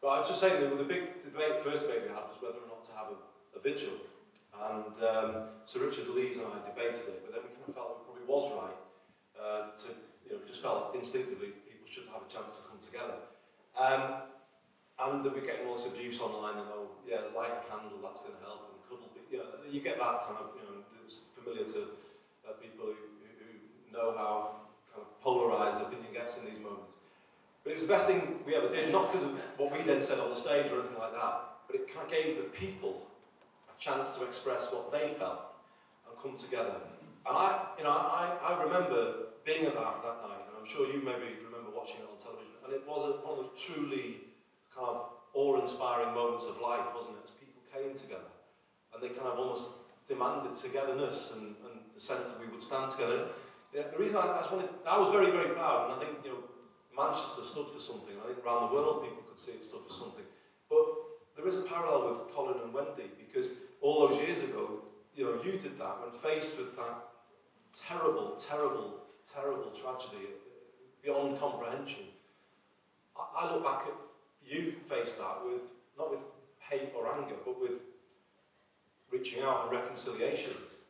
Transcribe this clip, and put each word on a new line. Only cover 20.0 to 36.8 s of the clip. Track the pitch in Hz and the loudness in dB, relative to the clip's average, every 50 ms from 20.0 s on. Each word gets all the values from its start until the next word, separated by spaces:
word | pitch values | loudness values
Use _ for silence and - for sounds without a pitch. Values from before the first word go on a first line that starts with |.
| - - - - - - | 2 2 2 0 -2 -4
kind | - | -6
of, | - - - - - | -6 -8 -8 -10 -12
you | 208 202 | -14 -12
know, | 202 202 202 - - - - - | -14 -14 -16 -18 -20 -20 -16 -16
it's | - - - - | -16 -16 -16 -20
familiar | - - - - - - - | -20 -12 -8 -8 -4 -4 -4
to, | - - 208 202 - - - - - - - - _ _ _ _ | -2 -2 -4 -4 -4 -8 -14 -16 -20 -20 -20 -20 _ _ _ _
uh, | - - - | -12 -12 -10
people | 113 110 107 110 110 107 | -10 -16 -12 -6 -4 -4
who, | 107 107 107 104 - - - | -4 -4 -8 -16 -16 -18 -20
who, | 107 113 - | -20 -20 -18
who | 107 113 117 - - - - - - - - | -18 -18 -18 -18 -18 -20 -20 -20 -20 -12 -4
know | 113 113 113 | 0 2 2
how | 113 113 107 - - - - - - - - - - - _ - | 2 2 0 2 2 2 0 -2 -6 -8 -12 -18 -20 -20 _ -16
kind | - - - - | -14 -14 -14 -14
of | - - - | -16 -2 2
polarised | 131 123 120 120 117 113 - - - - - | 4 4 6 6 6 6 6 4 4 2 0
opinion | - - - 113 113 107 | -2 -4 -6 -8 -8 -8
gets | - 120 120 117 - - | -6 -6 -6 -6 -6 -8
in | 117 | -8
these | 107 107 104 | -10 -10 -10
moments. | 107 104 101 95 95 - - - - - - - - _ _ _ - _ _ _ _ | -8 -8 -8 -10 -10 -14 -18 -20 -20 -20 -20 -20 -20 _ _ _ -20 _ _ _ _
But | - | -4
it | 117 | -2
was | - - - | 0 4 6
the | 202 | 8
best | - - - | 8 10 8
thing | 190 185 - - - - - | 8 6 6 2 -2 -4 0
we | 143 - | 4 4
ever | - 190 190 | 6 6 4
did, | - 156 156 160 | 4 4 4 6
not | - - - - | 8 6 6 6
'cause | - - 143 | 4 2 2
of | 143 135 - - - - | 2 0 -2 -4 -6 -2
what | - 139 139 | 0 0 2
we | 143 160 165 | 2 2 4
then | - 139 - | 6 6 6
said | - - 131 - | 6 4 2 2
on | 117 120 | 2 0
the | - | 0
stage | - - 127 143 143 139 - | 0 2 4 6 6 6 6
or | 123 123 123 | 2 0 0
anything | - - 110 | -2 -4 -4
like | 113 113 113 | -4 -4 -2
that, | 113 113 - - - - - - - - - | 0 0 2 0 0 -2 -6 -12 -16 -12 -4
but | - - | -2 -2
it | 131 - | -2 -2
kind | - 160 156 | -6 -8 -6
of | 156 | 0
gave | 165 156 156 160 160 | 2 2 4 4 2
the | - - - | 0 -2 -4
people | - - 190 190 190 - - 196 - - - - - - - - _ _ - - _ _ - - | -4 -4 -4 -4 -4 -2 -2 -2 -2 -4 -8 -14 -18 -20 -20 -20 _ _ -20 -20 _ _ -20 -20
a | - - | -14 -8
chance | - 117 131 135 135 135 - 123 | -4 -2 0 0 0 -2 -2 -2
to | 123 | -4
express | 120 - - - 131 127 117 - - - | -2 -4 -2 0 0 0 2 0 0 -2
what | - - - | -4 -4 0
they | - 147 - 147 - | 0 2 2 2 0
felt | - - - - - - - - - - - - - - _ _ _ _ - | 0 -2 -2 -2 -4 -6 -10 -14 -16 -20 -20 -20 -20 -20 _ _ _ _ -18
and | - - | -18 -8
come | - 135 127 | -8 -8 -6
together. | - - - 127 117 113 - - - | -6 -6 -2 0 0 0 0 -2 -4